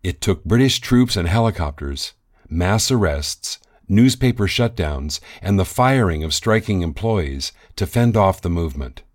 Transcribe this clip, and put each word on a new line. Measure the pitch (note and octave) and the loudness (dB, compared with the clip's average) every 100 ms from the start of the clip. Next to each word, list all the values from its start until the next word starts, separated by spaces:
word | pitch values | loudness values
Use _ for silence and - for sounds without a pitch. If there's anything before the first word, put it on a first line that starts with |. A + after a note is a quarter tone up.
It | F#2 - | -6 -4
took | - F#2 D#2 | -2 -2 0
British | A2+ C3 - | 2 2 0
troops | - B2 B2 G2 | 2 2 4 0
and | E2+ | 0
helicopters, | A2 A2+ G2+ D2+ D2 C#2 C#2 - _ _ _ _ | 2 0 -2 -6 -6 -10 -8 -10 _ _ _ _
mass | D#2+ F2+ G#2+ - | -2 0 0 2
arrests, | B2+ F#2 C#2+ D2 - - - _ _ - | 2 2 -2 -6 -10 -12 -14 _ _ 0
newspaper | F#2+ B2+ B2+ B2+ A#2+ G2 | 4 4 4 0 0 -2
shutdowns, | - A#2 - D#2 C#2+ D2+ - - - | 0 -2 -2 -4 -4 -6 -10 -14 -10
and | F#2 G2+ | 0 0
the | F#2 | 0
firing | - B2+ C3+ G#2 D#2 | 0 2 4 2 0
of | D#2+ | -2
striking | - - A2 G#2 G2 | -2 0 0 0 -2
employees | E2+ D2 A2+ G#2+ D2 C2+ - _ _ - | -2 -4 -2 -2 -2 -6 -10 _ _ -8
to | G2 | -4
fend | A#2+ A#2+ A2 | 2 2 4
off | G2 F#2 | 4 2
the | F#2 | -2
movement. | E2+ E2 C2+ B1+ - - | -2 -4 -6 -10 -12 -20